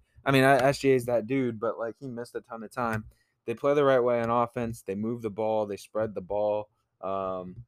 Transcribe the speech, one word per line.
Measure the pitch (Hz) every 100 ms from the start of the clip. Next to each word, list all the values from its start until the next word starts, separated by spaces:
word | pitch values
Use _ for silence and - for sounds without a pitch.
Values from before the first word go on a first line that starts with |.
| _ _
I | -
mean, | 135
I, | 135 139
S | 131 139
G | 139
A |
is | 131 120
that | 120 107
dude, | 135 123 110
but, | 113 95
like, | 113 -
he | 135
missed | 117 120 117
a |
ton | - 117
of | 107
time. | - 117 110 110 - _ _ -
They |
play | 110 143
the | 147
right | 139 131
way | 123 120
on | 117
offense. | 120 117 123 117 117
They | -
move | 98 110 120
the | 110
ball. | 98 110 110 104
They | 98
spread | - 107 110
the | 98
ball. | 90 101 104 104 107 _ _ _
Um, | 92 98 95 92 90 95